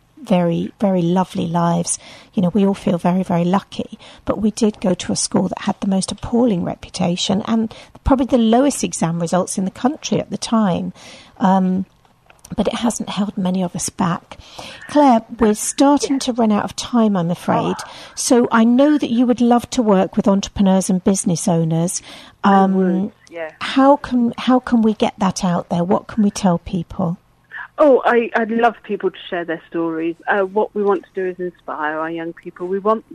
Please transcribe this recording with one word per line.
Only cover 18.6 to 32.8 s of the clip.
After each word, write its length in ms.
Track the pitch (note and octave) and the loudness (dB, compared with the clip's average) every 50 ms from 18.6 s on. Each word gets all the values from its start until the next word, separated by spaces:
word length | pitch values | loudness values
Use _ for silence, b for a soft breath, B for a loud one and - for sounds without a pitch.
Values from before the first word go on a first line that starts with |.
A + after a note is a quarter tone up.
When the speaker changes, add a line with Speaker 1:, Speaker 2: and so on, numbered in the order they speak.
| A3+ | 4
Speaker 1:
know 340 | A#3+ A#3+ B3+ C#4 D4+ D4+ C#4+ | 6 6 6 6 4 4 2
that 120 | D4 B3 | 2 0
you 140 | A#3 A#3 B3+ | 0 2 2
would 160 | A#3+ A#3+ - | 2 2 2
love 300 | A#3+ A#3 A#3+ A#3+ - - | 4 2 2 2 0 -2
to 120 | - C4 A3+ | -2 -2 2
work 340 | G#3+ G3 F#3 F#3+ - - | 4 4 4 2 0 0
with 100 | G#3+ - | 0 2
entrepreneurs 640 | G3+ G3 G3 - - - - G3+ F#3 F#3+ F#3+ F3+ - | 2 2 2 0 -4 -2 0 2 4 4 2 2 2
and 120 | F#3 F3+ - | 0 0 2
business 420 | G#3 G3 - - G3 E3+ - - | 0 0 0 0 -2 -2 0 0
owners. 560 | G3 E3+ E3 E3 D#3+ E3 E3 E3+ F3+ - - B B B B B B B _ - | 0 0 2 0 0 0 0 -2 -2 -4 -8 B B B B B B B _ 2
Speaker 2:
I 120 | G3+ G3 G3 F#3+ | 4 4 6 4
Speaker 1:
Um, 100 | F#3+ F#3+ | 4 2
Speaker 2:
would, 380 | F#3+ F#3+ F3+ F#3 F#3 G3 - - _ _ _ | 2 2 2 0 0 -2 -4 -8 _ _ _
yeah. 220 | - E3+ D#3+ D#3 - - | -12 -12 -12 -12 -12 -12
Speaker 1:
how 360 | - - - C4+ C4+ C#4 C#4+ | -10 -2 2 4 6 6 4
can, 360 | C#4 - - B3+ B3 A#3 A#3 - | 4 2 -2 0 0 0 0 -2
how 220 | - - B3 B3+ B3+ | -4 0 2 2 2
can 240 | - - B3 A3+ G#3+ | 2 2 2 2 4
we 120 | A3 G#3 | 2 2
get 200 | - F3+ - - - | 0 -2 -4 -2 -2
that 260 | G3+ F#3 - - G3+ | -2 -2 -2 0 -2
out 240 | F3+ E3+ F3 - - | 0 0 0 -2 -2
there? 160 | F3 F3 F3 | -2 -2 0
What 240 | F#3 G#3 - - - | 2 0 0 -2 -4
can 160 | - A#3 G3+ | -2 0 0
we 60 | G3+ - | 0 0
tell 260 | - - F#3 E3+ E3+ | 0 0 2 0 0
people? 600 | - - G3 E3+ - _ - - F#3 E3 F3+ - _ _ _ _ _ B B B B B B - | -2 -6 -6 -6 -6 _ -6 -4 -4 -4 -4 -6 _ _ _ _ _ B B B B B B 2
Speaker 2:
Oh, 220 | D#4 C#4+ B3+ - - | 4 6 6 4 4
I, 240 | - A#3+ A#3 A#3 F#3+ - | 2 2 2 0 0 -2
I'd 160 | A3+ A3+ G#3 | -2 -2 -2
love 240 | A3+ A#3 A#3 A#3 A3+ - _ | -2 2 2 2 0 0 _
people 260 | - G#3 F#3 G3 F#3 | -8 -6 -4 -4 -4
to 80 | - - - - | -6 -6 -12 -8
share 140 | F#3+ E3+ E3+ | -6 -6 -4
their 180 | E3 D#3+ D#3+ - _ | -6 -6 -8 -8 _
stories. 480 | - E3+ E3 E3 D#3+ D#3+ E3 E3+ E3 _ - | -6 -4 -4 -2 -4 -4 -4 -6 -6 _ -4
Uh, 140 | - G3+ G3+ | -2 0 0
what 340 | G3 F#3+ F#3+ G#3+ G#3 - - | 0 -2 -2 -2 -2 -2 -2
we 80 | G#3 G3+ | -2 0
want 220 | G3+ G3 - - | 0 0 -2 -4
to 60 | _ - | _ -10
do 120 | G3 F#3+ F#3 | -8 -6 -6
is 100 | F3+ F3+ | -6 -8
inspire 580 | F3+ F3+ E3+ _ _ - C3+ D3 D3+ D3+ D#3 | -10 -10 -10 _ _ -14 -10 -6 -6 -6 -4
our 140 | D#3 D#3+ D#3+ | -4 -6 -6
young 220 | E3 E3 E3 E3+ E3+ | -8 -8 -10 -10 -12
people. 340 | - - F3+ - - F3+ | -14 -18 -20 -14 -12 -8
We 140 | F3+ F#3+ G3 | -6 -6 -4